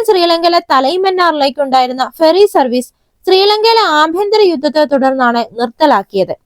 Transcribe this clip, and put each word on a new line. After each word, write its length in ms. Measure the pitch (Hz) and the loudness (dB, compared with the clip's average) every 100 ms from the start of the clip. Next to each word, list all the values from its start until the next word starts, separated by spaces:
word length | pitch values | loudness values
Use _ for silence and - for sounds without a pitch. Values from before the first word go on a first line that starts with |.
| 440 | 0
ശ്രീലങ്കയിലെ 520 | 403 339 339 339 339 339 | 0 2 0 0 -2 0
തലൈമന്നാറിലേക്ക് 880 | 285 269 359 381 370 349 302 277 277 | -2 0 -2 -2 0 -2 0 -2 -2
ഉണ്ടായിരുന്ന 400 | 277 262 254 254 254 - | -2 0 0 -2 -6 0
ഫെറി 260 | 320 349 403 | 0 4 2
സർവീസ് 360 | 359 262 247 240 _ _ _ - | 2 0 -2 -6 _ _ _ 0
ശ്രീലങ്കയിലെ 580 | 381 403 427 440 453 403 302 | 2 2 2 2 2 2 0
ആഭ്യന്തര 420 | 311 339 403 427 403 | 0 -2 -2 2 2
യുദ്ധത്തെ 320 | 320 294 302 302 | 0 -2 -2 0
തുടർന്നാണ് 500 | 277 269 262 247 233 233 220 | 0 0 0 0 -2 -4 -6
നിർത്തലാക്കിയത്. 760 | 240 - 311 220 185 196 170 - | -8 0 2 2 0 -4 -4 -6